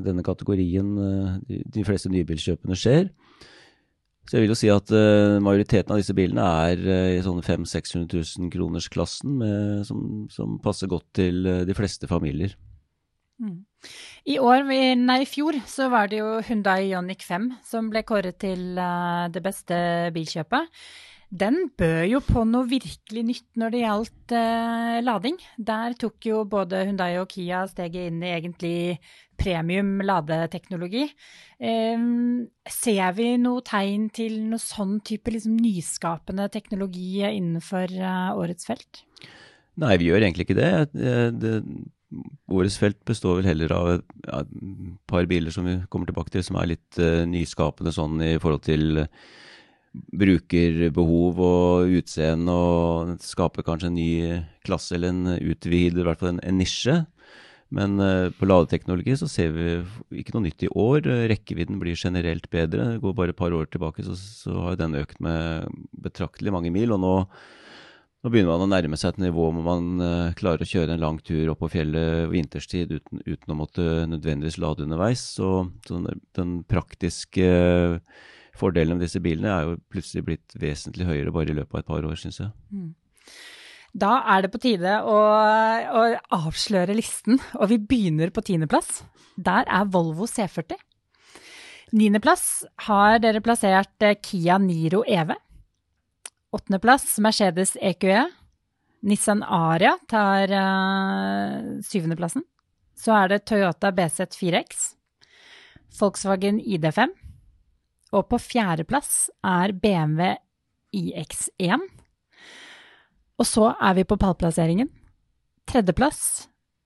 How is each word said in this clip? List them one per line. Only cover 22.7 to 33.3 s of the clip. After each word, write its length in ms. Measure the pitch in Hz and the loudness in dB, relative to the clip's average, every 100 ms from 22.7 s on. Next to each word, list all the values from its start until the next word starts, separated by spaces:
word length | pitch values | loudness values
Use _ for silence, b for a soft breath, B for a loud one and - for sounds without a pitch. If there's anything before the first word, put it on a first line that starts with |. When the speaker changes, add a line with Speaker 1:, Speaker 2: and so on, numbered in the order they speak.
| 262 165 - - 220 233 | -2 -4 -18 -12 -6 -4
Speaker 2:
nytt 320 | 240 _ 233 | -4 _ -6
når 100 | 226 240 | -2 -2
det 80 | |
gjaldt, 500 | 226 208 226 - - | 0 -2 -4 -12 -4
eh, 640 | 233 226 226 233 233 233 233 247 | 0 0 0 -2 -4 -2 -2 0
lading. 320 | 208 226 359 B - | -2 -2 -6 B -10
Der 340 | 214 220 233 247 | -6 -4 -4 -4
tok 240 | 220 - 226 | -8 -6 -2
jo 180 | 220 208 | -2 0
både 360 | 208 185 190 190 | -2 -2 -2 -2
Hyundai 320 | 196 175 180 | -2 -2 -2
og 80 | 185 | -6
Kia 360 | - 175 180 185 | -8 -6 -4 -6
steget 400 | - 175 180 175 | -8 -8 -8 -6
inn 140 | 165 | -6
i 80 | 180 | -6
egentlig 640 | 175 175 170 170 170 175 175 b b b - | -6 -8 -8 -6 -2 -4 -6 b b b -6
premium 600 | 202 170 165 190 202 196 | -4 -2 -2 0 0 -2
ladeteknologi. 1040 | 196 185 151 160 165 180 - 180 175 226 294 - B B B B | 0 0 0 -4 -4 -8 -10 -8 -6 -4 -4 -8 B B B B
Ehm, 880 | 233 226 226 233 240 240 240 247 233 _ - | -4 -2 0 0 0 0 0 -2 -6 _ -14
ser 440 | - 247 196 185 | -4 0 2 0
vi 220 | 185 233 | 0 0